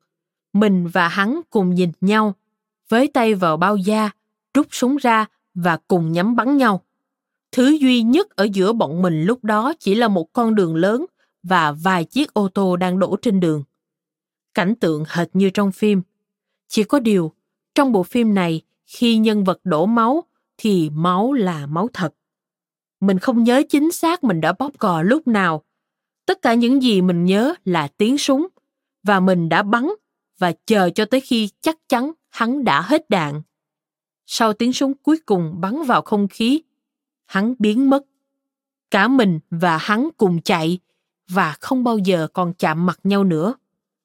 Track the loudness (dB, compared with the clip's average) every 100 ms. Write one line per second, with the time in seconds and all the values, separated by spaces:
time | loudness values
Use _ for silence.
0 | _ _ _ _ _ 0 2 2 0 0
1 | 0 0 -2 -4 -4 -2 0 0 -2 -2
2 | 0 2 0 -4 _ _ _ _ _ 0
3 | 0 0 0 0 0 0 0 0 0 -2
4 | -2 -6 _ _ _ -2 -2 -2 -2 0
5 | 2 0 -2 _ _ -4 -2 -2 0 0
6 | 0 0 0 0 2 2 2 0 -6 _
7 | _ _ _ _ _ 2 2 4 4 2
8 | 4 2 0 -2 -2 0 0 0 -2 0
9 | 0 0 0 -2 -2 -2 -2 -4 -2 0
10 | 2 0 -2 -2 0 2 0 0 0 -2
11 | -6 _ _ _ -2 0 0 -2 -2 -2
12 | -2 -4 -2 -2 -2 -2 -2 0 -2 -2
13 | -2 -2 -2 0 0 -2 -6 _ _ _
14 | _ _ _ _ _ -4 -2 0 -2 -2
15 | -4 -4 -2 0 0 0 -4 0 0 0
16 | -4 _ _ _ _ _ _ -4 0 0
17 | 2 0 -2 -10 _ _ _ 0 2 0
18 | 0 0 0 0 0 -4 -8 _ _ -2
19 | 0 2 2 0 -2 -2 -2 0 2 2
20 | 2 0 -4 _ _ -6 0 0 0 -2
21 | -2 0 0 0 -2 -4 -6 -4 -6 -6
22 | -8 -8 _ _ _ _ _ _ _ _
23 | 0 0 0 2 2 2 2 0 0 0
24 | -2 0 -2 0 -2 -2 -8 -4 -2 0
25 | 0 0 0 -2 -2 -4 -8 _ _ _
26 | _ _ -6 -2 0 2 2 2 2 2
27 | 2 2 2 2 0 -2 -4 -2 -4 -2
28 | 0 0 0 0 -2 -10 _ _ _ _
29 | -2 2 2 2 0 -2 0 -2 -2 -6
30 | _ _ _ _ -4 -4 0 2 2 0
31 | -2 -2 0 -2 -2 -4 -6 -6 _ -4
32 | -4 -10 _ -6 -4 -2 0 0 0 -2
33 | 0 -2 -2 -8 -14 _ _ _ _ _
34 | _ _ -12 -2 -2 0 -2 0 -4 -2
35 | 0 0 0 -2 -2 -6 -6 -4 -2 -2
36 | 0 -2 -2 -2 0 0 -4 _ _ _
37 | _ _ _ -4 -4 0 0 2 2 0
38 | -2 _ _ _ _ _ _ _ _ 0
39 | 2 2 2 0 -6 -4 -2 -2 -2 -2
40 | -2 0 0 0 -2 -2 -2 -4 -8 _
41 | _ _ _ -4 -4 -6 -4 -2 0 0
42 | 0 -2 -2 -4 -6 -2 -4 0 -2 -2
43 | -2 0 2 0 -2 -6 _ _ _ _